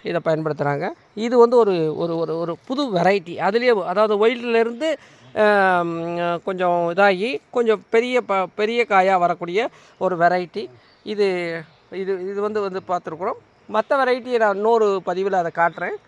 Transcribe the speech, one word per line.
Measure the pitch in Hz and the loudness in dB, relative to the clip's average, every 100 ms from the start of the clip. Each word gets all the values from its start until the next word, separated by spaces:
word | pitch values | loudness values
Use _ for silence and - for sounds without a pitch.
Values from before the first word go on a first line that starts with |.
இதை | - 170 | -4 -2
பயன்படுத்துறாங்க. | 165 156 156 147 143 143 190 349 _ | 0 -2 -2 -2 -2 -2 -6 -10 _
இது | 208 233 247 | -8 0 6
வந்து | 240 247 | 6 6
ஒரு, | 208 175 156 147 | 4 2 0 -2
ஒரு, | 170 165 | -4 -4
ஒரு, | 160 165 | -4 -4
ஒரு | 170 165 - | -6 -8 -6
புது | 262 269 | -6 -2
வெரைட்டி. | 175 175 202 165 156 175 | 0 2 0 -2 -4 -2
அதுலயே, | 226 247 214 | 2 2 2
அதாவது | 170 185 214 208 226 | 0 0 2 4 2
வைல்டுலேருந்து, | 240 240 226 233 240 320 285 - _ - | 2 0 0 0 -2 -4 -4 -10 _ -8
ஆம், | - 208 202 190 180 170 165 170 170 175 170 | 0 2 4 4 2 0 -4 -6 -4 -4 -4
கொஞ்சம் | - 180 180 175 170 | -6 -2 0 0 0
இதாகி, | 175 202 185 233 285 _ | 2 2 2 -4 -6 _
கொஞ்சம் | 247 226 202 - | -2 0 0 0
பெரிய | 226 247 247 | 0 2 -2
ப-, | 202 190 175 | 0 -2 -2
பெரிய | - 214 240 220 | -4 -2 0 2
காயா | 190 190 185 | 4 4 2
வரக்கூடிய | 175 170 175 196 254 - _ - | 2 -2 -4 -2 -4 -8 _ -4
ஒரு | 190 170 | -4 2
வெரைட்டி. | 170 180 175 202 - - _ _ | 2 2 -4 -10 -12 -16 _ _
இது, | - 208 202 180 170 165 156 _ _ | -10 -2 0 0 -6 -8 -12 _ _
இது, | 185 190 185 190 | -10 -6 -6 -6
இது | 202 | -6
வந்து, | 208 214 | -4 -4
வந்து | 196 185 185 | -4 -6 -6
பார்த்துருக்குறோம். | 175 175 156 202 - _ _ - | -6 -6 -8 -8 -8 _ _ -4
மத்த | 214 - | -4 0
வெரைட்டியை | 285 254 254 247 233 | 0 2 0 -2 0
நான் | 214 | 0
இன்னொரு | 196 214 233 208 190 180 | 2 2 4 2 0 -4
பதிவுல | 180 196 | -4 0
அதை | 185 165 | -2 -2
காட்டுறேன். | - 170 - 175 415 | 0 0 0 -8 -8